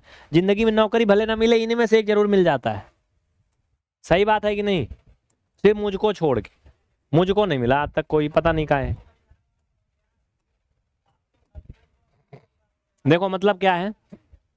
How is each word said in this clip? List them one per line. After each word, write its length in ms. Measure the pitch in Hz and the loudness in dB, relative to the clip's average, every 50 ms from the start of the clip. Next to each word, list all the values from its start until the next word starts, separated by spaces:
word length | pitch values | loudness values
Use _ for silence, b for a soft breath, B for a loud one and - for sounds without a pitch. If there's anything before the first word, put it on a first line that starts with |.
| b b b b b b | b b b b b b
जिंदगी 340 | 147 165 185 196 202 202 226 | 0 0 2 2 0 2 0
में 60 | 220 | 2
नौकरी 340 | 220 220 220 208 - 233 233 | 2 2 2 2 2 0 2
भले 200 | 208 202 208 220 | 2 2 2 0
ना 100 | 214 220 | -2 -2
मिले, 220 | 220 226 233 233 226 | 0 2 2 2 2
इन्हीं 180 | 226 226 233 233 | 0 0 -2 -2
में 80 | 240 | 0
से 140 | 214 220 220 | 2 2 2
एक 60 | 214 202 | 2 2
जरूर 200 | 214 208 208 202 | 0 0 2 2
मिल 160 | 202 196 180 | 2 2 4
जाता 280 | 165 143 127 - 117 | 2 0 0 -2 -4
है। 140 | 107 98 - - _ _ _ _ _ _ _ _ _ _ _ _ _ _ _ _ _ _ _ _ _ _ - | -6 -6 -10 -16 _ _ _ _ _ _ _ _ _ _ _ _ _ _ _ _ _ _ _ _ _ _ -4
सही 220 | - 165 185 202 | 0 0 2 2
बात 200 | 214 214 214 202 | 0 0 -2 -2
है 100 | 208 208 | -4 -4
कि 80 | 202 202 | -2 -2
नहीं? 220 | 208 196 170 113 - - - _ _ _ _ _ _ _ _ _ _ _ _ - | -2 -2 -2 -4 -6 -10 -18 _ _ _ _ _ _ _ _ _ _ _ _ 2
सिर्फ 140 | 202 214 208 | 2 2 2
मुझको 340 | 208 208 190 185 - 214 202 | -2 -6 -4 -2 -2 -4 -2
छोड़ 260 | - 170 151 127 110 | -2 -2 -2 -2 -2
के, 100 | - - _ _ _ - - _ _ _ _ _ _ _ 143 | -4 -8 _ _ _ -20 -20 _ _ _ _ _ _ _ 0
मुझको 320 | 156 185 185 196 202 208 | 2 2 2 2 0 0
नहीं 140 | 190 151 131 | 0 0 -2
मिला 220 | 120 117 131 143 | 0 0 0 0
आज 100 | 147 143 | 0 -2
तक 160 | - 156 156 - | -4 -6 -4 -2
कोई, 220 | - 151 151 147 | -2 -2 -2 -2
पता 220 | - 165 156 165 | -6 -4 -4 -2
नहीं 140 | 165 156 156 | -2 -2 -2
कहाँ 160 | 147 147 139 | -2 -2 -2
है। 160 | 127 123 - - - _ _ _ _ _ _ _ _ _ _ _ _ _ _ _ _ _ _ _ _ _ _ _ _ _ _ _ _ _ _ _ _ _ _ _ _ _ _ _ _ _ _ _ _ _ _ _ _ _ _ - - - - _ _ _ _ _ _ _ _ _ _ _ - - _ _ _ _ _ _ _ _ _ _ _ _ - | -2 -4 -8 -10 -12 _ _ _ _ _ _ _ _ _ _ _ _ _ _ _ _ _ _ _ _ _ _ _ _ _ _ _ _ _ _ _ _ _ _ _ _ _ _ _ _ _ _ _ _ _ _ _ _ _ _ -20 -20 -20 -20 _ _ _ _ _ _ _ _ _ _ _ -20 -20 _ _ _ _ _ _ _ _ _ _ _ _ 0
देखो 240 | 139 156 170 190 190 | 0 2 2 0 -2
मतलब 300 | 190 185 185 208 202 180 | -4 -2 -2 -2 -2 0
क्या 140 | 190 190 180 | 0 0 0
है, 180 | 170 180 208 214 - _ _ - - _ _ - _ _ _ _ | -2 -4 -8 -10 -14 _ _ -20 -20 _ _ -20 _ _ _ _